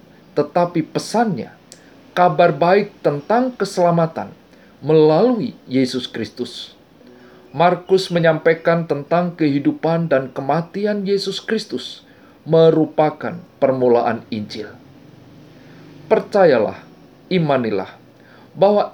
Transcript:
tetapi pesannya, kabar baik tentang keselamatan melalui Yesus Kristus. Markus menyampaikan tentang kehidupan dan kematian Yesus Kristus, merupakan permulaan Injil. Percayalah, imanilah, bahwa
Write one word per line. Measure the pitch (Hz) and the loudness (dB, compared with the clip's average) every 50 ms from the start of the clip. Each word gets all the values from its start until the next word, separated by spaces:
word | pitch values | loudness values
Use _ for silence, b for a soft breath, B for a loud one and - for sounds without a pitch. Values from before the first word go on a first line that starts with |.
| - - b b b b | -20 -20 b b b b
tetapi | - - 147 - - 175 175 170 - 165 | -4 -4 -4 -2 0 -2 -2 0 -2 -4
pesannya, | 156 - - 151 - - - 214 240 220 165 117 - - - - _ - B B B B B B B B - | -6 -4 -6 -8 -6 -4 -2 -2 0 -2 -2 -6 -8 -12 -16 -20 _ -20 B B B B B B B B 0
kabar | - 180 180 160 151 175 170 151 | 2 2 2 4 4 2 2 2
baik | 143 170 175 190 208 196 - - - - | 2 2 2 2 2 0 -2 -6 -4 -2
tentang | 165 143 143 143 - 208 240 254 254 | -2 -2 -2 -2 -2 0 0 0 -2
keselamatan | 247 - 202 185 - 180 175 175 170 170 165 160 - 110 98 98 - - _ _ b b b b b b | -4 -6 -6 -4 -2 0 0 2 2 2 0 -2 -2 -6 -10 -12 -14 -20 _ _ b b b b b b
melalui | - 139 156 160 151 156 156 165 214 254 247 214 151 113 - - _ - | -2 2 4 4 6 6 4 4 2 2 0 0 -4 -6 -8 -12 _ -4
Yesus | 127 131 131 123 - 127 123 - | -2 0 0 0 -2 -6 -8 -8
Kristus. | - 120 113 104 - - 123 123 - - - - - _ _ _ _ _ - B B B B B B B B B | -8 -8 -10 -8 -8 -10 -10 -10 -10 -16 -18 -18 -20 _ _ _ _ _ -20 B B B B B B B B B
Markus | B 139 170 180 180 170 - - 190 190 190 - | B 0 0 0 0 -2 -2 0 0 0 0 0
menyampaikan | 175 175 165 165 160 151 - 165 165 165 - 170 165 170 165 165 | -2 0 2 2 2 2 2 0 0 0 0 0 0 0 -2 -4
tentang | 147 143 143 - 165 175 180 175 165 | -6 -6 -4 -2 -2 -2 -2 -2 -2
kehidupan | - 160 147 139 143 143 156 151 - - 160 165 165 170 156 | -2 0 0 0 0 -2 -2 -2 -2 -2 -2 -2 0 0 0
dan | 139 131 135 123 | -2 -2 -2 -4
kematian | - - 139 139 143 165 170 - - 190 208 208 208 208 196 | -10 -8 -4 -2 -2 -2 -2 -6 -6 -4 -4 -2 -2 -2 -2
Yesus | 190 202 196 196 190 190 | -2 -2 -2 -2 -6 -8
Kristus, | - - - 226 220 - - 131 123 - - - - b b b b b b b b b 147 | -8 -6 -4 -6 -6 -6 -6 -10 -10 -10 -12 -18 -20 b b b b b b b b b 2
merupakan | 160 165 165 165 160 160 156 156 - - 151 151 147 - - 113 90 87 - - _ - | 4 6 6 6 6 4 2 0 0 0 0 0 -2 -6 -8 -10 -10 -10 -14 -16 _ 0
permulaan | 139 131 131 131 127 123 117 117 117 117 113 117 - - | 0 0 2 2 2 4 4 4 2 0 -2 -4 -6 -8
Injil. | 117 107 104 - - 113 104 - - - - - - - - - - - - - - - - B B B B B B B B B B B - - | -8 -8 -8 -8 -10 -12 -14 -14 -16 -20 -20 -20 -20 -20 -20 -20 -20 -20 -20 -20 -20 -20 -20 B B B B B B B B B B B -4 0
Percayalah, | 220 202 190 - - 202 190 165 131 113 107 98 92 - - - - - - - _ _ _ - | 0 0 0 0 2 4 6 6 6 4 2 -2 -4 -8 -16 -20 -20 -20 -20 -20 _ _ _ -4
imanilah, | 185 180 165 147 139 127 120 110 104 92 92 - - - _ _ _ B B B B B B B | -2 0 0 0 0 0 0 -2 -4 -4 -6 -8 -12 -20 _ _ _ B B B B B B B
bahwa | B 139 185 202 208 208 - - | B 0 2 2 2 2 0 -2